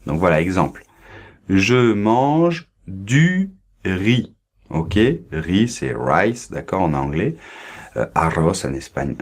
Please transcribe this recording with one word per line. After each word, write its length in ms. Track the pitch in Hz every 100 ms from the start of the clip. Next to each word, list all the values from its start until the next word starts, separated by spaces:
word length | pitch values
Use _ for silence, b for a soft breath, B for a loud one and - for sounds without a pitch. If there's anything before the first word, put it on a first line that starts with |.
| -
Donc 120 | 76
voilà, 220 | 90 80
exemple. 440 | 85 92 73 - - B B B B B _
Je 440 | 95 95 123 120
mange 760 | 104 104 117 135 156 170 165 - _ -
du 640 | 95 98 135 165 185 190 - _ _
riz. 500 | 98 92 101 123 - _ _ _ _
Ok, 280 | 80 80 87 117 165 -
riz, 380 | 80 80 92 117
c'est 260 | 120 65
rice, 560 | 57 64 76 101 120 -
d'accord, 320 | - - 95
en 120 | 87
anglais. 420 | 71 69 73 110 165 B B B B B -
Euh, 100 | -
arroz 500 | - 82 78 80 92
en 100 | -
espagne-, 420 | 67 - - 69 62